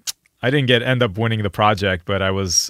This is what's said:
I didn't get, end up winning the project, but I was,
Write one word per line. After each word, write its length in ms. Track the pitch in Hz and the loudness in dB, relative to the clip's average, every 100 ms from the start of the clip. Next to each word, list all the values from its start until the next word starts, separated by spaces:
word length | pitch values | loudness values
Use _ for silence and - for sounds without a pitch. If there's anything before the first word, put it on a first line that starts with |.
| - - _ _ | -14 -14 _ _
I 80 | 120 | -2
didn't 160 | 147 127 | 0 2
get, 160 | 120 | 2
end 180 | 123 127 | 2 0
up 160 | 120 92 | 0 0
winning 240 | 117 113 | -2 -2
the 80 | 101 | -4
project, 560 | - 107 101 98 90 - | 2 2 4 0 -2 -2
but 160 | 98 | -2
I 80 | 95 | 0
was, 400 | 95 95 - - | -2 -2 -2 -4